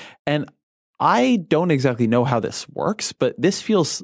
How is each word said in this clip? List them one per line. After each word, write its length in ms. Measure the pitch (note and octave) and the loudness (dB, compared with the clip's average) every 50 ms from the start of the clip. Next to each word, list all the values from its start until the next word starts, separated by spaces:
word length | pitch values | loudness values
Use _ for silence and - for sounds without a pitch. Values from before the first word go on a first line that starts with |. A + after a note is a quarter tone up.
| - - - _ _ | -20 -20 -20 _ _
And 240 | C#3+ D3 D3+ - - _ _ _ _ _ _ _ _ _ - | -4 -4 -4 -4 -8 _ _ _ _ _ _ _ _ _ 0
I 420 | C3+ D#3+ G3 A#3 B3+ C4 B3 G3 D#3 - | 2 2 4 4 2 2 2 0 0 0
don't 220 | D#3+ D#3 F3+ F3 | 0 2 2 2
exactly 360 | D3+ C3 B2+ C3 A#2+ A#2 A#2+ | 2 2 2 0 2 2 0
know 160 | A2 A#2+ B2 A#2+ | 2 2 2 2
how 160 | C3+ B2 A2+ | 2 0 -2
this 300 | - - - - - - | -2 -4 -6 -10 -12 -10
works, 420 | - - - F#3+ G#3+ - - - | -8 -4 -4 -4 -4 -4 -8 -10
but 240 | - - C3+ B2 - | -4 -2 -2 -2 0
this 240 | - C#3 F#3+ G3+ - | 0 0 0 0 -2
feels 400 | - - G#3+ F#3 D3 - - - | -2 0 0 2 0 0 -4 -8